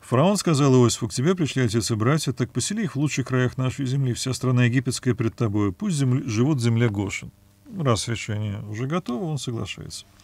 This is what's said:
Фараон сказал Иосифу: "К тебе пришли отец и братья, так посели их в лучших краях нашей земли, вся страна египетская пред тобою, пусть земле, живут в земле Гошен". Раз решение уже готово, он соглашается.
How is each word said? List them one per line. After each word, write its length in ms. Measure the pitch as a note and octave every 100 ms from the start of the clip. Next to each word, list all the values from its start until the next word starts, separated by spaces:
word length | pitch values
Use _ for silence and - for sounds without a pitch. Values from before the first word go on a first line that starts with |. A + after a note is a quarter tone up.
Фараон 340 | - B2 E3+ G3+
сказал 380 | - C#3+ C#3+
Иосифу: 340 | C3 A#2+ - A#2+
"К 60 |
тебе 220 | - C#3 F#3
пришли 280 | D3 -
отец 260 | B2 A2+ G2+
и 60 | A2+
братья, 380 | A2 D#3 D3+
так 180 | C3 B2
посели 320 | B2 - G#3
их 140 | F#3+ C3
в 20 |
лучших 280 | D3 - B2
краях 300 | B2+ B2+ -
нашей 280 | B2+ B2 C3
земли, 280 | C3+ C3
вся 200 | A2+ C3
страна 320 | B2 B2+ B2 A#2+
египетская 500 | B2 B2+ A#2 B2+ A#2
пред 200 | A2+ -
тобою, 360 | A#2 G#2 G2+
пусть 240 | F#2 G#3 D3+
земле, 320 | C3+ B2+ -
живут 300 | G#2+ B2+ D3
в 40 |
земле 280 | A#2 A2+ A#2+
Гошен". 420 | G2+ G2 - A#2 _ _ _ - F#3+
Раз 320 | C#3 A2 -
решение 520 | A2+ - G#2 G#2+ G2+
уже 240 | G#2 G#2 C3
готово, 360 | F3 - A#3+
он 140 | F3+ D3
соглашается. 680 | - A2+ G#2+ - - - - _